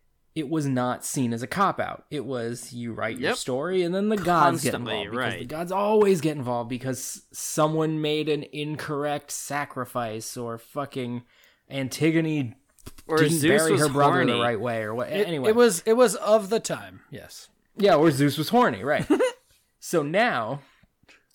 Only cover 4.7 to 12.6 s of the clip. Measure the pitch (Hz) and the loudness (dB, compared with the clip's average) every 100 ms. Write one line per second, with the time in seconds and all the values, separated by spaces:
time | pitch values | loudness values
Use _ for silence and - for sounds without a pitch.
4.7 | 117 113 107 101 120 117 90 123 151 175 | -2 -4 -6 -4 -4 -4 -4 -8 -8 -4
5.7 | 190 208 220 202 185 160 147 123 120 117 | -2 2 4 6 4 2 -2 -2 -4 -4
6.7 | 123 135 123 - - _ - - - 156 | -6 -6 -6 -8 -12 _ -12 -4 0 2
7.7 | 160 156 156 151 151 151 147 - 151 147 | 2 0 0 -2 0 0 -2 -4 -8 -8
8.7 | 151 - 143 147 147 - - - 143 143 | -6 -6 -4 -2 -4 -6 -12 -6 -6 -6
9.7 | 131 120 123 117 110 - 127 117 117 - | -8 -6 -6 -6 -6 -10 -10 -8 -10 -10
10.7 | 147 135 135 120 120 - _ _ _ - | -10 -8 -6 -6 -8 -12 _ _ _ -12
11.7 | 135 131 - 156 160 160 151 123 - | -8 -6 0 2 2 2 -2 -4 -8